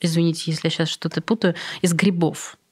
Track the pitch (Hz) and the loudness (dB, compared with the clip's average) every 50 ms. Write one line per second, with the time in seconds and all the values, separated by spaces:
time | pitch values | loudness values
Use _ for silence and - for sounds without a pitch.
0 | - 170 160 170 170 170 160 165 - 165 156 160 - 165 - - 165 160 - - | -2 0 2 2 2 2 0 0 -2 -4 -4 -2 -2 -2 0 0 -2 -2 -2 -4
1 | - 165 - - - - 226 220 - 185 170 - - - - - - 175 170 156 | -6 -4 -4 -4 -2 0 0 2 2 0 0 0 -6 -10 -6 -2 0 0 2 4
2 | - 196 185 170 170 156 156 - - - - - _ _ | 4 2 4 4 2 0 0 -4 -10 -14 -16 -20 _ _